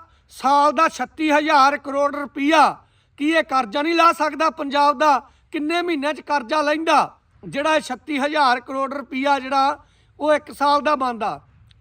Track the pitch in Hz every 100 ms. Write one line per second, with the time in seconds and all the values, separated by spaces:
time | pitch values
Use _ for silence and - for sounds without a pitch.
0 | - _ _ - 262 285 294 294 320 -
1 | 254 - 311 294 302 302 269 285 285 277
2 | 285 285 285 - 277 320 240 151 _ _
3 | _ - 294 320 302 262 240 285 302 339
4 | 330 330 302 285 320 - 285 277 285 269
5 | 302 262 - _ _ 311 294 339 349 320
6 | 285 277 - 294 226 311 294 311 330 294
7 | 175 - _ _ 185 156 302 311 - 247
8 | - 285 285 311 277 247 240 269 269 277
9 | 262 262 277 277 262 269 269 294 _ _
10 | _ - 302 294 294 220 285 285 277 294
11 | 254 233 190 143 _ _ _ _